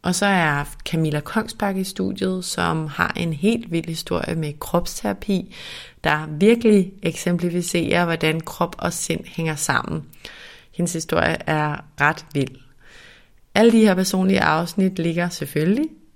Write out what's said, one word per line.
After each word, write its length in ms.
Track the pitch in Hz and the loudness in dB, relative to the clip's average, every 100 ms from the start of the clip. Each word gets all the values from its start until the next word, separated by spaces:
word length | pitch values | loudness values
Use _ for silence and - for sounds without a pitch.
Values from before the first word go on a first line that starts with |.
Og 120 | 175 | -2
så 120 | 180 202 | 0 2
har 100 | 190 | 4
jeg 180 | 160 | 2
haft 240 | 143 143 - | 0 -4 -10
Camilla 420 | - 165 156 151 | -4 0 0 0
Kongsbak 560 | 147 220 220 - 202 190 | -2 -4 -4 -4 -2 -2
i 80 | |
studiet, 600 | 190 - 190 190 190 185 | -4 -4 -4 -2 -2 -4
som 420 | 180 - 170 160 156 | -6 -2 0 0 -2
har 260 | 143 - - | -2 -2 -2
en 160 | 170 | -2
helt 400 | 151 190 233 233 | 0 0 0 -2
vild 140 | 165 165 | -4 -4
historie 480 | 165 - 175 - | -8 -4 -4 -2
med 180 | 165 151 151 | -4 -4 -8
kropsterapi, 960 | - 175 175 - 208 196 - 190 - - - - - - | -2 -2 -2 -4 -4 -4 -2 -2 -2 -14 -16 -16 -18 -4
der 220 | 156 151 156 151 | -2 0 -2 4
virkelig 540 | 196 233 233 208 190 - | 4 6 6 6 4 -2
eksemplificerer, 1000 | 170 170 - 175 175 175 175 175 165 175 | -4 -2 -2 0 0 -2 -2 -2 2 2
hvordan 360 | 175 165 160 160 | 2 2 0 0
krop 360 | - - 175 - | -4 -4 -4 -2
og 140 | 170 | -6
sind 280 | - - 160 | -4 -4 -4
hænger 300 | - - 160 | -4 -6 -4
sammen. 480 | 151 - 127 - 160 147 - - - - - - | -4 -2 -2 -2 -6 -8 -18 -20 -18 -20 -20 -18
Hendes 200 | - 175 | -4 -2
historie 440 | 175 156 165 165 160 - | -2 0 2 2 0 -2
er 300 | 156 151 147 - - | 0 0 -4 -12 0
ret 260 | 147 160 - | 0 0 -4
vild. 220 | 147 131 - - - - - - - - - _ | -4 -4 -6 -20 -20 -20 -20 -20 -20 -20 -20 _
Alle 180 | 196 233 | 6 6
de 80 | 226 | 8
her 140 | 214 | 6
personlige 480 | 185 185 190 185 190 | 4 2 2 2 4
afsnit 560 | - 156 170 - 190 190 | 4 2 0 0 0 2
ligger 300 | 165 165 175 | -2 0 -2
selvfølgelig 600 | 175 135 147 160 220 311 - - | -4 -4 0 2 2 0 -6 -20